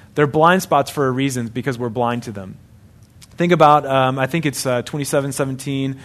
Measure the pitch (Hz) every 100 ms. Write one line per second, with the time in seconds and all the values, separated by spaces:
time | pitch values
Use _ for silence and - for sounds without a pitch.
0 | - - 147 151 160 185 - 147 135 -
1 | 135 127 139 123 117 120 127 120 120 113
2 | 120 120 117 101 95 - - - - _
3 | - - - - 175 170 151 147 139 135
4 | 131 135 131 170 151 131 131 123 120 147
5 | 139 147 139 135 135 131 143 135 135 135